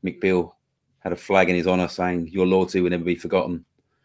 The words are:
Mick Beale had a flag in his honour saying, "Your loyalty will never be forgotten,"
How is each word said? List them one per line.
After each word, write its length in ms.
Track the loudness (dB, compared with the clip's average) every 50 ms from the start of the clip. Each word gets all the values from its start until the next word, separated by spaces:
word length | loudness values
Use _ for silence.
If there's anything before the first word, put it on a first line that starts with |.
| -8
Mick 160 | -8 -6 -2
Beale 360 | 0 2 2 2 0 -2 -8 _ _ _ _ _ _ _ _ _
had 140 | -8 -8 -8
a 40 |
flag 320 | -6 -2 2 4 4 4 4
in 60 | 2
his 140 | 2 2 2
honour 200 | 2 2 0 -2
saying, 400 | -2 -4 -2 -2 -2 -4 -4 -4
"Your 180 | -2 0 2
loyalty 340 | 4 4 2 2 0 0 0
will 100 | 0 0
never 140 | 0 -2 -2
be 100 | -4 -4
forgotten," 500 | -4 -4 -2 0 0 0 -2 -4 -8 -10 _ _ _ _ _ _ _